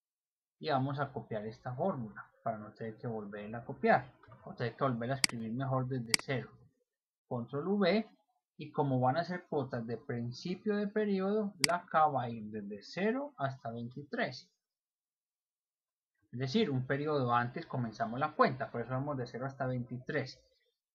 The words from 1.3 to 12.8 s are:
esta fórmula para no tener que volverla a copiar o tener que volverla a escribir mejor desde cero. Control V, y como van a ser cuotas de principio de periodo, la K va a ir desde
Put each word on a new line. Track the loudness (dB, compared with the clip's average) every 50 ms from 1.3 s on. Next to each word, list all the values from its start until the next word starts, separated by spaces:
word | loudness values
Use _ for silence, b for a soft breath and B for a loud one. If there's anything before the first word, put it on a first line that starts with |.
| -6 -6 -6
esta | -6 -8 -8 -8 -8 -4
fórmula | -2 -2 0 0 -2 -4 -8 -10 -12 -16 -16 _ _ -6
para | -4 -4 -4
no | -8 -12
tener | -12 -10 -10 -10 -8
que | -8 -6 -6
volverla | -4 -6 -6 -8 -8 -10 -8 -8 -10 -10
a | -8
copiar | -10 -4 2 6 6 6 6 4 0 -10 _ -20 -20 -20 -18 -16
o | -12 -4
tener | -2 -2 -2 0
que | 0 0
volverla | 0 2 0 0 0 0
a | 2
escribir | 2 0 0 -2 -4 -4 -2
mejor | -2 0 0 2 0 0 0
desde | 0 -2 -2 -2 -2 -2 -2
cero. | -2 -2 -2 -2 -6 -12 -20 -20 -20 _ _ _ _ _ _ _ _ _ _ _
Control | _ -4 -4 -4 -4 -4 -4 0
V, | 0 2 4 6 6 6 4 2 0 -6 _ _ _ _ _ _ _ _
y | -12 -12 -4
como | 0 0 2 4 4 6
van | 6 4 4
a | 4 2
ser | 0 -4 -6 -4 -2
cuotas | -2 0 0 0 -2 -4 -4
de | -4 -6
principio | -6 -4 -4 -4 -2 -4 -4 -6 -6 -6 -6 -6 -2 -2 0 0
de | 0 0
periodo, | 0 0 0 2 2 2 2 2 2 2 2 0 0 0 0 2
la | 2 2 2 0
K | 2 4 6 6
va | 6 4 2 0
a | -2
ir | -4 -6 -8 -8 -6
desde | -6 -6 -8 -10 -10